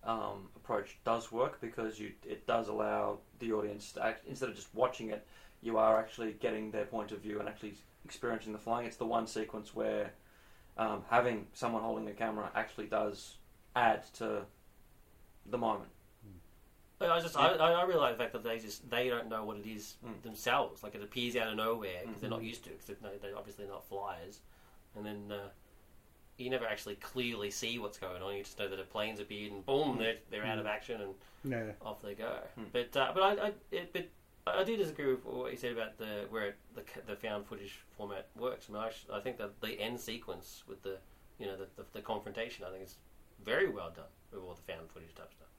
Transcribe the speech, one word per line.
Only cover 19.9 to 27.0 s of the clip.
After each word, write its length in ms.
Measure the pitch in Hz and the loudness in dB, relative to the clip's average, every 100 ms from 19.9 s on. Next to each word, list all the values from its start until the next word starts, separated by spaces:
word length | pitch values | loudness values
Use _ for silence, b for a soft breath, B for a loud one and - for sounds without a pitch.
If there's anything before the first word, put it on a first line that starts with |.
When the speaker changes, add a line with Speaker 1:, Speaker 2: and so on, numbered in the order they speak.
| - 123 | -12 -10
Speaker 1:
Mm. 160 | 107 | -10
Speaker 2:
themselves. 580 | 117 107 - 131 - - | -10 -4 4 4 4 -2
Like, 140 | 107 101 | -10 -10
it 80 | |
appears 320 | 104 127 120 120 | -6 -2 0 2
out 120 | 113 | 0
of 80 | 110 | 2
nowhere 460 | 113 113 101 90 104 | 2 2 0 -4 -6
'cause 160 | 107 | -6
they're 80 | 107 | -4
not 100 | 110 | -4
Speaker 1:
Mm-hmm. 80 | 113 | -4
Speaker 2:
used 160 | 117 | -8
to 80 | - | -12
it, 80 | - | -14
'cause 160 | - 101 | -12 -10
they, 160 | 107 101 101 | -10 -10 -10
they 60 | |
obviously 340 | 104 104 101 101 | -10 -12 -12 -10
not 180 | 98 - | -10 -8
flyers. 540 | 98 98 90 82 - - b b b - 107 | -6 -4 -6 -10 -14 -20 b b b -18 -10
And 100 | 104 | -8
then, 260 | 104 104 | -8 -6
uh, 180 | 104 101 - - - - - - - - - | -6 -6 -14 -20 -20 -20 -20 -20 -20 -20 -8
you 120 | 123 | -2
never 160 | 127 117 | 0 0
actually 300 | 107 - | -4 -4
clearly 560 | 101 | -8